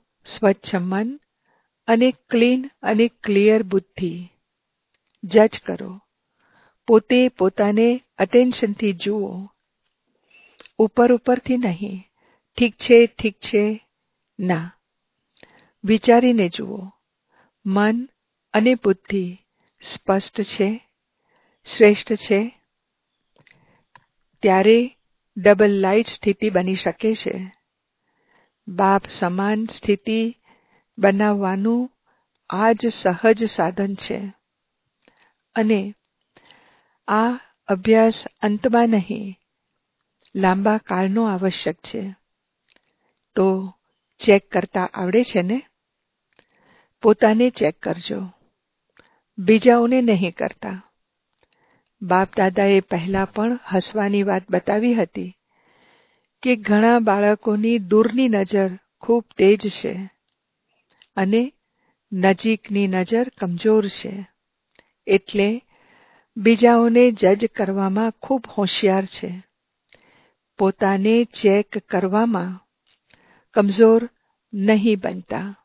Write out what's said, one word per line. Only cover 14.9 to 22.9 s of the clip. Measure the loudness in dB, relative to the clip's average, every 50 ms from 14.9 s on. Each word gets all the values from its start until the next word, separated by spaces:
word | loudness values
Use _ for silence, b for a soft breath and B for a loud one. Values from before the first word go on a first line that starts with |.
| _ _ _ _ _ _ _ _ b b b b b b b b b b -2
વિચારીને | 0 0 2 4 4 4 6 4 4 2 2 0 -2
જુઓ. | -4 -8 -10 -10 -12 -12 -14 -16 -20 _ _ _ _ _ _ _ _ _ _ _ _ _ -6
મન | -2 0 2 2 2 0 -2 -6 -10 _ _ _ _ _ _ _ _ -2
અને | 0 2 2 2
બુદ્ધિ | 2 0 -2 -2 -2 _ -6 -6 -6 -6 -6 -10 -16 _ _ _ _ _ _ _ _
સ્પષ્ટ | -16 -16 -16 -6 _ -2 -2 -2 -4 -6 -8 -8
છે, | -6 -6 -4 -2 -2 -2 -4 -6 -12 _ _ _ _ _ _ _ _ _ _ _ _ _ _ _ _
શ્રેષ્ઠ | -8 2 4 4 4 4 2 -2 -6 -6
છે, | -6 -2 -2 -2 -2 -2 -4 -10 _ _ _ _ _ _ _